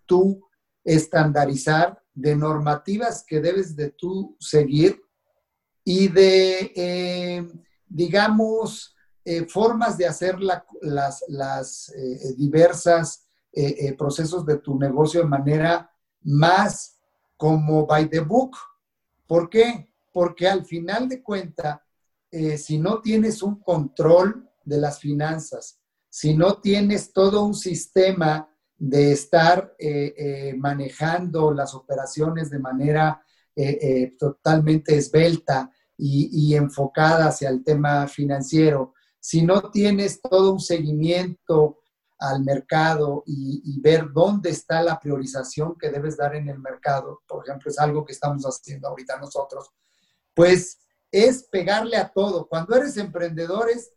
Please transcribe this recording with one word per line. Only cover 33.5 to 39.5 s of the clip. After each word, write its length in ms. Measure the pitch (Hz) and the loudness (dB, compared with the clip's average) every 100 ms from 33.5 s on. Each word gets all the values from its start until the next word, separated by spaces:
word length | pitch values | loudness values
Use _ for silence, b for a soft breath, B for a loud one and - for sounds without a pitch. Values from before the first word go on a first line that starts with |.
eh, 240 | - 139 143 | -4 -2 -2
eh, 360 | 139 131 127 - | 0 0 -2 -2
totalmente 800 | 147 - 156 160 156 156 160 147 | -4 -2 0 2 4 2 2 0
esbelta 760 | 147 156 165 160 - 131 131 _ _ - | 2 2 4 2 -2 -2 -4 _ _ -6
y, 340 | 143 139 - | -2 0 0
y 240 | 156 147 147 | 2 2 2
enfocada 720 | 143 - 139 - 156 165 151 | 0 -2 -4 2 2 4 2
hacia 220 | - 139 | 0 -4
el 120 | 131 | -2
tema 460 | 156 147 147 143 143 | 0 0 2 0 -2
financiero, 880 | - 143 139 135 156 156 135 127 _ _ _ | -4 -4 -4 0 2 4 2 -4 _ _ _
si 220 | - 165 | -2 2
no 280 | 165 | 4